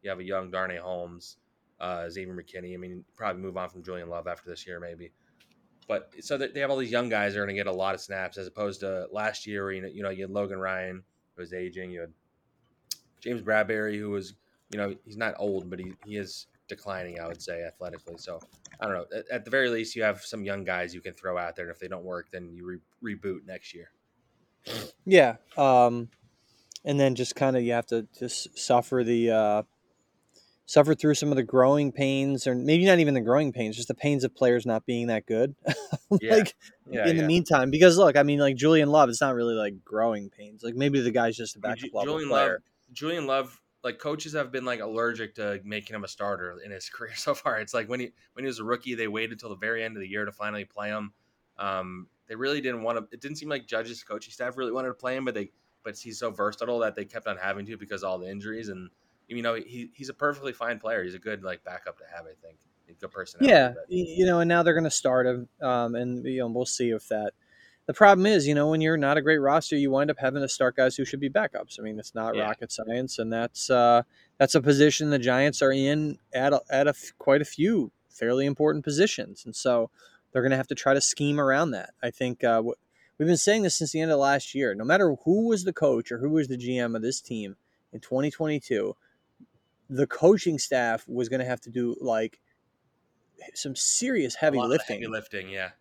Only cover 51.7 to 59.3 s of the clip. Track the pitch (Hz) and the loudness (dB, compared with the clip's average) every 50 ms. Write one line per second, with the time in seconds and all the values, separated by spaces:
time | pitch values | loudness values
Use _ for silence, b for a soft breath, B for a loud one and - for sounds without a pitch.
51.7 | 98 92 92 92 92 90 92 _ _ _ _ _ 113 110 127 135 143 147 139 131 | -4 -4 -6 -8 -10 -14 -16 _ _ _ _ _ -12 -6 -4 -4 -4 -4 -4 -4
52.7 | 123 117 110 113 117 113 110 - - 120 131 139 151 151 151 156 147 139 120 _ | -6 -4 -4 -2 -4 -4 -6 -8 -18 -16 -14 -12 -12 -12 -8 -8 -8 -8 -8 _
53.7 | 117 113 113 117 117 113 - _ 107 107 - - - - 123 123 123 131 131 120 | -6 -6 -6 -6 -10 -16 -12 _ -12 -12 -12 -14 -12 -8 -8 -8 -6 -6 -6 -4
54.7 | 113 131 131 131 123 _ - 127 127 131 135 127 113 107 101 98 _ _ _ _ | -4 -4 -6 -6 -8 _ -6 -6 -6 -4 -4 -6 -6 -6 -8 -10 _ _ _ _
55.7 | _ _ _ 113 104 - - 117 107 - 123 117 104 90 104 107 107 - 117 113 | _ _ _ -16 -14 -14 -16 -16 -12 -6 -6 -6 -4 -2 -2 -2 -2 -4 -4 -2
56.7 | 120 120 117 107 101 - - - - 117 - 110 101 90 92 98 98 101 101 104 | 0 0 0 0 -2 -4 -10 -10 -10 -10 -8 -8 -8 -4 -4 -4 -4 -4 -6 -12
57.7 | 113 101 104 98 104 95 92 95 92 92 90 92 98 101 101 107 110 110 117 104 | -12 -14 -12 -10 -10 -6 -4 -4 -4 -4 -6 -10 -10 -10 -10 -10 -10 -10 -10 -10
58.7 | 98 92 92 87 _ _ _ _ _ _ _ _ | -10 -12 -12 -16 _ _ _ _ _ _ _ _